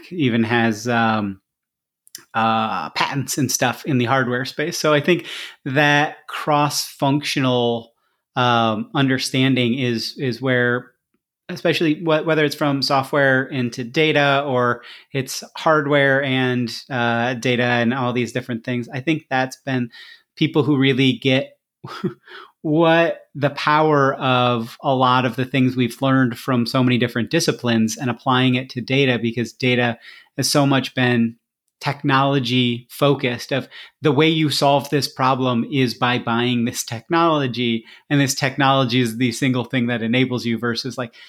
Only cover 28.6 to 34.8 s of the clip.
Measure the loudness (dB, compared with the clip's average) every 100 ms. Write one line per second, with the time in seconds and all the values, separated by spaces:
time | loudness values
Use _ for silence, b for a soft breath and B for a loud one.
28.6 | -4 -10 -2 0 2 0 -2 -4 -6 -4
29.6 | 0 2 0 -2 B B B -6 -2 2
30.6 | 2 2 0 0 2 2 0 -4 _ _
31.6 | _ _ -8 -4 0 2 2 0 0 0
32.6 | 0 -2 -8 0 0 2 -2 -4 -4 -6
33.6 | -6 B B _ 0 4 4 2 0 2
34.6 | 2 2